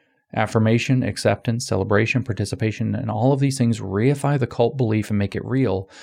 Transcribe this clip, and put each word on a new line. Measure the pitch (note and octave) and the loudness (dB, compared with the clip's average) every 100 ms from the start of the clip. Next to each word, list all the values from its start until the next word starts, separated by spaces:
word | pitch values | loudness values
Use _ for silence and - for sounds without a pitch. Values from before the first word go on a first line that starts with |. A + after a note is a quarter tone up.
| _ _ - - | _ _ -8 -2
Affirmation, | G#2+ A2+ A2 A#2 - B2+ | 0 2 4 2 2 0
acceptance, | G#2 - G#2+ G#2 - A#2 | 0 0 0 0 -2 -4
celebration, | - G2 G2+ G#2 A2+ B2 | -2 -2 2 2 2 0
participation, | - G2+ G2+ G#2 A2 - A2 G#2 | -2 -4 -4 -2 -4 -2 -4 -2
and | A2 | -4
all | G#2+ B2+ | 0 2
of | C#3 | 2
these | C#3 C3+ | 0 0
things | A#2 A2 | 0 0
reify | F#2+ G2 B2 C#3+ C#3 C#3+ | -2 2 2 2 0 0
the | B2 | -2
cult | - A#2+ C3 | 0 0 2
belief | A2+ G#2+ G#2 | 0 0 0
and | G#2 | -2
make | G2+ - | -2 -4
it | |
real. | - C3 A#2+ F#2+ G2 - | -2 0 0 0 -6 -16